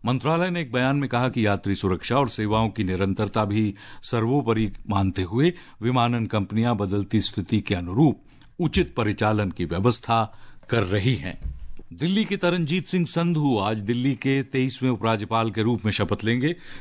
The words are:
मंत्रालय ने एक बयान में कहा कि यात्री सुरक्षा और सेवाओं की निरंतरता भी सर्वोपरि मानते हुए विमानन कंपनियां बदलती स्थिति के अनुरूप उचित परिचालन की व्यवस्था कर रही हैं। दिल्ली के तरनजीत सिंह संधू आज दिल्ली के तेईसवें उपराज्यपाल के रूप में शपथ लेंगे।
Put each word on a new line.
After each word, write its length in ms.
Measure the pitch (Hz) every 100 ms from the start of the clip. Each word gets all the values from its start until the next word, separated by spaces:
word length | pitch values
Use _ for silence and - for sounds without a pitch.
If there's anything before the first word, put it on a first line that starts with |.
| 113
मंत्रालय 440 | 127 147 165 180
ने 100 | 175
एक 120 | 135
बयान 240 | 123 131 143
में 120 | 135
कहा 200 | 120 127
कि 180 | 127 104
यात्री 280 | 98 98
सुरक्षा 440 | 95 98 90 - 123
और 100 | 127
सेवाओं 400 | - 107 110 113
की 160 | -
निरंतरता 600 | 95 92 98 95 107 110
भी 300 | 101 107 107 95 - -
सर्वोपरि 680 | - 120 113 143 113 110 107 - -
मानते 340 | 101 95 90
हुए 280 | 90 113 165 175 - -
विमानन 440 | 113 127 120 120 110
कंपनियां 500 | 107 95 107 120 110
बदलती 440 | 101 104 98 107
स्थिति 380 | - - 87 107
के 140 | -
अनुरूप 480 | 95 87 101 151 - - - - -
उचित 340 | 165 190 175
परिचालन 560 | - 107 98 107 107 98
की 140 | 82 85
व्यवस्था 580 | 85 110 113 - 117 110 - - - -
कर 120 | 117
रही 300 | 92 101 104 113
हैं। 240 | 92 - - - - - -
दिल्ली 340 | - 165 196
के 120 | 202 202
तरनजीत 500 | 175 180 156 180 -
सिंह 180 | 185 170
संधू 500 | 170 170 160 143 113
आज 200 | 98 110
दिल्ली 320 | 101 120 131
के 280 | 123 139 135
तेईसवें 440 | 131 131 131 - 131
उपराज्यपाल 600 | 117 113 110 104 113 113
के 120 | 107
रूप 220 | 110 117
में 80 | 110
शपथ 320 | 98 95 101
लेंगे। 300 | 107 120 143 170 - -